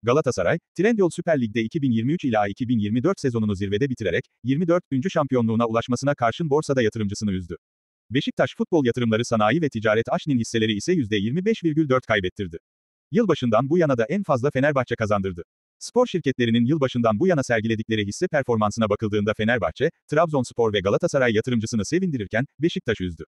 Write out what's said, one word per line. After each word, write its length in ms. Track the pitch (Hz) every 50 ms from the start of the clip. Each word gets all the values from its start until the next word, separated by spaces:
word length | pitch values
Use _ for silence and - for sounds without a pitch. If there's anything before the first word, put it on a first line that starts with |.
| -
Galatasaray, 560 | 110 120 151 160 - - - 90 90 135 170 _ _ _
Trendyol 340 | - 170 220 247 214 190 170
Süper 320 | - - - 175 160 143
Lig'de 200 | 120 110 104 117
iki 200 | 113 110 - 165
bin 100 | 139 135
yirmi 220 | 117 113 113 127 156
üç 120 | 180 -
ila 220 | 135 113 107 104 101
iki 200 | 98 - 131 110
bin 120 | 127 113
yirmi 240 | 101 101 107 127 120
dört 160 | 170 196 -
sezonunu 360 | - 135 117 117 107 104 101
zirvede 340 | 90 101 98 101 101 131 143
bitirerek, 360 | 127 - 110 92 82 107 - _ _ _ -
yirmi 240 | 117 135 147 185 160
dördüncü 420 | 170 180 - _ 139 135 131 190
şampiyonluğuna 580 | - 165 147 135 131 127 117 113 113 110 120 113
ulaşmasına 480 | 110 117 113 - 123 120 - 139 143
karşın 340 | - 123 113 113 - 175 156
borsada 320 | 139 151 160 - 143 131
yatırımcısını 500 | 120 107 - 117 107 101 101 - 110 104
üzdü. 240 | 95 92 90 82 85 - _ _ _ _ _ _ _ _ _ _
Beşiktaş 460 | 107 135 160 - - - - 127 - _
Futbol 280 | 233 _ - 165 139
Yatırımları 400 | 120 117 127 120 117 110 110 120
Sanayi 360 | - 120 110 107 107 117 170
ve 80 | 165 139
Ticaret 400 | - 113 104 113 107 110 117 -
aşnin 300 | 139 180 - 156 139 120
hisseleri 340 | 113 - - 117 110 110 110
ise 200 | 101 - - 185
yüzde 220 | 175 127 98 110 104
yirmi 280 | 98 110 127 175 185
beş 180 | 220 226 - -
virgül 260 | 165 147 151 160 143
dört 160 | 131 127 -
kaybettirdi. 520 | - 110 104 92 92 _ - 101 90 80 82 _ _ _ _ _ _ _ _ _ _
Yılbaşından 580 | - 190 240 190 156 - - 120 107 107 139 131
bu 80 | 156 180
yana 200 | 170 147 135 117
da 80 | 110
en 180 | 110 151 208 196
fazla 280 | - 147 123 113 147
Fenerbahçe 440 | - - 131 151 151 135 123 - 160
kazandırdı. 480 | - 113 101 107 101 95 95 90 85 82 _ _ _ _ _ _ _
Spor 280 | - - _ 240 247 240
şirketlerinin 580 | - 180 - 139 127 - 123 117 113 120 120
yılbaşından 540 | 117 156 160 135 127 - 127 117 113 107 101
bu 80 | 170 190
yana 160 | 175 147 127
sergiledikleri 640 | - 123 113 104 113 113 107 110 - 110 107 104 98
hisse 200 | 101 - 170 185
performansına 640 | - 147 127 - 120 110 107 104 - - 113 107
bakıldığında 440 | 101 - - 104 101 107 101 107 104 -
Fenerbahçe, 520 | 107 110 120 123 - 82 - - 127 165 - _ _ _
Trabzonspor 680 | - 147 170 170 151 139 123 - - - 117 110 101
ve 60 | 104
Galatasaray 540 | 90 98 110 151 - 170 - 143 131 123 110
yatırımcısını 520 | 104 113 - 123 117 104 113 - 113 98
sevindirirken, 600 | - - 180 190 185 147 127 104 90 - 107 156 - _ _
Beşiktaş 420 | 139 175 - 190 _ - 107 -
üzdü. 220 | 95 92 82 - 80 _